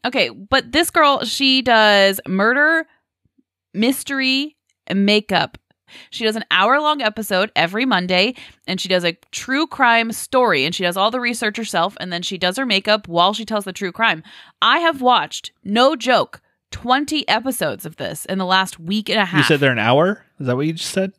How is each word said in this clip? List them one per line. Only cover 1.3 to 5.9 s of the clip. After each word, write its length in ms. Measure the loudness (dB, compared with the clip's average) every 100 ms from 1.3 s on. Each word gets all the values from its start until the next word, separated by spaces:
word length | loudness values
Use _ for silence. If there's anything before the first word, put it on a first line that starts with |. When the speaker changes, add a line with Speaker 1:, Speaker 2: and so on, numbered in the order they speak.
| -2 0 2
Speaker 1:
does 580 | 4 4 6 6 4 0 -4
murder 580 | 0 2 2 2 0 -4 _ _ _ _ _ _ _ _
mystery 840 | -2 0 0 -6 -2 0 -2 -4 _ _ _ -6
makeup. 640 | 0 2 2 2 -2 -2 -8 _ _ _